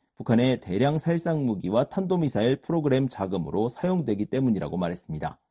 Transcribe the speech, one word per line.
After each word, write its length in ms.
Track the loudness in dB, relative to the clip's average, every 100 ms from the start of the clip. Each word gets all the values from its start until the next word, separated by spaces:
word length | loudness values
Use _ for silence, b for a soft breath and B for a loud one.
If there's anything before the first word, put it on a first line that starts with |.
| _ -8
북한의 440 | 2 4 4 2
대량 380 | 0 2 2 0
살상 480 | 0 -2 0 0 0
무기와 380 | -2 0 0
탄도미사일 760 | 0 -2 -2 0 0 2 2 0
프로그램 480 | -2 0 2 2 0
자금으로 600 | -2 -4 -4 -2 -2 -2
사용되기 560 | -2 -2 0 0 -2 -2
때문이라고 500 | 0 0 0 -2 -4
말했습니다. 640 | -4 -4 -8 -8 -8 -10 _